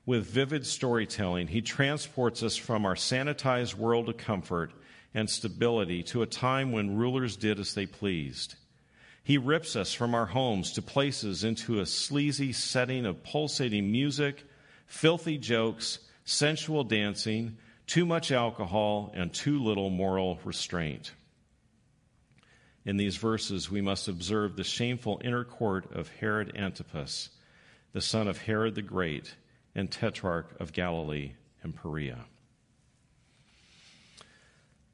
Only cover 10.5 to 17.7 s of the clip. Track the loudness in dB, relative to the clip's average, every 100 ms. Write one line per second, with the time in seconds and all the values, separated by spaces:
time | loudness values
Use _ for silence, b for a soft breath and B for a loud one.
10.5 | 2 0 -4 -2 2 2 0 -4 -2 0
11.5 | 0 0 0 0 -2 -2 0 2 0 -2
12.5 | -2 0 0 2 0 -2 -4 -4 -2 -2
13.5 | 0 0 2 2 2 2 2 0 -2 -14
14.5 | B B B B 2 4 4 2 -2 2
15.5 | 4 4 0 -4 -6 B B B 2 2
16.5 | 2 0 0 2 2 2 0 -2 -2 -2
17.5 | -8 B